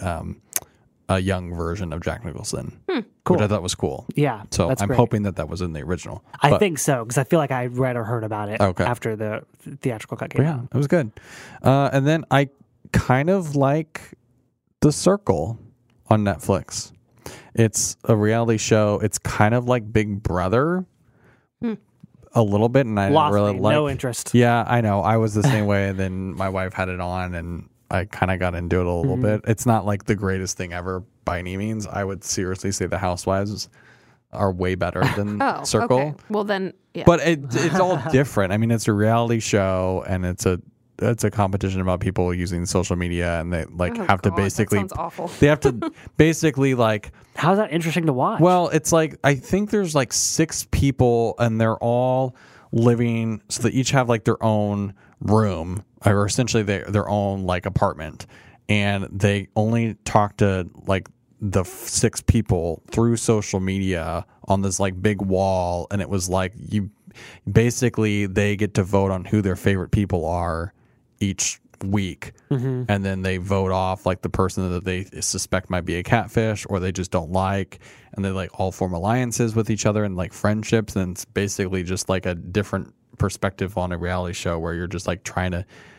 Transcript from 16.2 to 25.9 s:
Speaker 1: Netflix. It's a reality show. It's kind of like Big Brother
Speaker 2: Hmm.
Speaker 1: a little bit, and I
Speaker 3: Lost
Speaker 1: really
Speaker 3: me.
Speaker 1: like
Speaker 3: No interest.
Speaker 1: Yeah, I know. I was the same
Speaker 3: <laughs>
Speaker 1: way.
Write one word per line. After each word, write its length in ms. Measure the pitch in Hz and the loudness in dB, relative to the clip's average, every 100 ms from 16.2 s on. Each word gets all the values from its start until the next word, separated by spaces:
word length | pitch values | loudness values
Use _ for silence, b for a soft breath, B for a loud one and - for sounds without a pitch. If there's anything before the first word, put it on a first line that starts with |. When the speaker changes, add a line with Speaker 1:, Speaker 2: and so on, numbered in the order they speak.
Speaker 1:
Netflix. 680 | 101 87 - 95 - - - - _ B B B B - | 2 0 0 0 -2 -10 -12 -16 _ B B B B 2
It's 420 | 113 - - - - | 2 2 -4 -2 2
a 100 | 107 | 4
reality 420 | 107 113 117 110 | 4 2 2 0
show. 420 | - 110 104 104 | 2 4 4 2
It's 160 | 107 - | 0 -2
kind 360 | - - 107 123 | -4 2 4 4
of 120 | 123 | 2
like 240 | 123 107 | 0 0
Big 300 | 113 104 101 | 0 0 -2
Brother 640 | - 87 92 117 156 185 180 _ b b b b b _ | -2 0 2 2 2 0 -4 _ b b b b b _
Speaker 2:
Hmm. 120 | 240 208 _ _ - _ - | -6 -6 _ _ -20 _ -2
Speaker 1:
a 100 | 123 | 2
little 260 | 104 101 117 | 4 4 4
bit, 160 | 135 117 | 2 2
and 140 | 104 | 2
I 100 | 98 | 4
Speaker 3:
Lost 240 | 107 - | 4 4
Speaker 1:
really 200 | 101 104 | 4 2
Speaker 3:
me. 60 | 95 | 2
Speaker 1:
like 140 | 104 | 2
Speaker 3:
No 160 | 151 147 | 4 2
interest. 420 | 131 131 113 - | -2 -4 -6 2
Speaker 1:
Yeah, 300 | 120 120 117 - | 4 6 4 2
I 140 | 120 | 2
know. 200 | 110 98 | 2 2
I 160 | 90 113 | 2 2
was 160 | 113 | 2
the 100 | 104 | 2
same 220 | 135 113 104 | 2 4 2
Speaker 3:
<laughs> 0 | |
Speaker 1:
way. 260 | 98 98 | 2 0